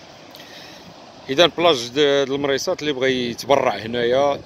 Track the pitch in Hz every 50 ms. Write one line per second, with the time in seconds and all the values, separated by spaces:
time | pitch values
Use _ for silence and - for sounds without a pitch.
0 | - - - - - - - - - - - - - - - - - - - -
1 | - - - - - - 135 147 175 156 - - 170 175 156 123 117 120 120 143
2 | 147 143 139 139 139 127 135 143 143 139 139 131 - 190 175 - 147 151 139 127
3 | 131 131 131 127 123 120 113 - - 117 139 135 131 127 104 101 104 113 117 120
4 | 117 117 123 135 143 143 139 143 -